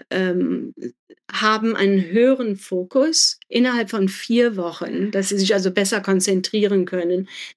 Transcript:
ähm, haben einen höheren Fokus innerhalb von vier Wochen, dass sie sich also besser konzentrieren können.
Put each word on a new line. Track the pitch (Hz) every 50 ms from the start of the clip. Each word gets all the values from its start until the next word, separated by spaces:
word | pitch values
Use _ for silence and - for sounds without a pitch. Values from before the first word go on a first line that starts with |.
| - -
ähm, | - 185 185 185 180 185 180 165 185 165 - - - - - - - _ _ _ - _ _ _
haben | - - 214 214 220 214 220 226 220
einen | - 202 196 196 190 175 165
höheren | 185 226 240 262 269 262 240 220 196
Fokus | 196 - - 196 180 180 185 - 262 285 320 320 - - - - _ - _
innerhalb | - 233 247 254 240 240 226 -
von | 233 214 196 190
vier | 196 - - - 233 240 240 240 214 190
Wochen, | 170 170 165 - - - 156 170 196 208
dass | 202 196 190 190
sie | 202 196
sich | 196 190 208
also | 196 185 185
besser | 180 208 196 196 226 202
konzentrieren | 196 196 190 185 185 208 190 185 185 - - 214 208 196 202 190 180
können. | 185 185 180 170 175 180 185 190 - - - - - -